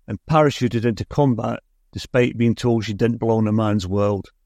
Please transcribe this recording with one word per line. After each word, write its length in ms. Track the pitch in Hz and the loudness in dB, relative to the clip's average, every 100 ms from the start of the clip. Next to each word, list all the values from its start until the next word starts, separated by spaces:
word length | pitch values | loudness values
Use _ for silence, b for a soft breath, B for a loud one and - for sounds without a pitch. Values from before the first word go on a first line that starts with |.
| - | -12
and 140 | 104 - | -12 0
parachuted 540 | 160 151 - 123 117 | 4 4 2 -2 0
into 220 | 117 104 104 | -2 -2 -4
combat, 540 | - 143 113 117 117 _ _ _ | 0 0 0 -4 -8 _ _ _
despite 440 | 101 - 127 123 110 | -14 -2 0 0 2
being 180 | 117 107 | 0 2
told 280 | 123 117 | 0 0
she 100 | 107 | -2
didn't 260 | 98 117 113 | -2 0 0
belong 240 | 113 113 | 0 0
in 40 | 107 | 2
a 60 | |
man's 340 | 107 107 104 92 | 0 0 0 -2
world. 400 | 101 101 101 - _ | 0 0 -2 -6 _